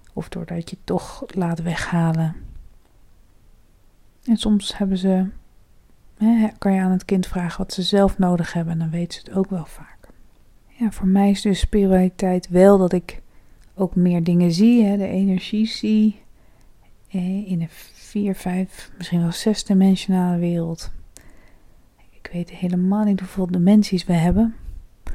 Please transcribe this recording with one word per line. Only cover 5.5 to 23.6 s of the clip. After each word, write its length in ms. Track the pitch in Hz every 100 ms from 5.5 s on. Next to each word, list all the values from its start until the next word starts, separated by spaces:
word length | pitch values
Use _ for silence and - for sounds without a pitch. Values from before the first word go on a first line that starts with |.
| _ _ _ _ _ - -
hè, 320 | 214 233 214 -
kan 140 | 202
je 80 | 190
aan 100 | 185
het 140 | 185
kind 220 | - 190 180
vragen 320 | 185 175 -
wat 140 | 190
ze 100 | -
zelf 360 | 180 202 196 -
nodig 340 | 180 175 165
hebben 200 | 175 165
en 60 | 165
dan 120 | 165
weten 300 | 170 170 -
ze 60 | -
het 100 | 196
ook 120 | 190
wel 140 | 185
vaak. 340 | 151 - - - - - - _ _ _ _
Ja, 220 | - 226
voor 160 | - 185
mij 240 | 196 202
is 120 | 196
dus 160 | 214 185
spiritualiteit 920 | - 214 196 185 185 - 185 180 -
wel 300 | 175 196 202
dat 140 | 180
ik 300 | 180 - - - - - - -
ook 200 | - 185
meer 300 | 180 180 175
dingen 280 | 170 175 175
zie, 320 | 165 220 240
hè, 120 | 208 202
de 100 | 190
energie 600 | 190 196 185 - 214 220
zie, 540 | - 208 214 214 202 - - - - - - _ - _
eh, 420 | 190 180 190 196
in 100 | 175
een 100 | 165 - -
vier, 400 | - - 208 202
vijf, 560 | 190 180 185 185 - - -
misschien 240 | 175 175
wel 120 | 170
zesdimensionale 1080 | 170 220 208 - 196 190 190 - 185 180 175
wereld. 520 | 175 170 165 165 - - - - - - - - - - _ _ _
Ik 200 | - -
weet 180 | 175 170
helemaal 540 | - 180 180 185 208
niet 160 | 214 196
hoeveel 260 | 185 190 180
dimensies 580 | 180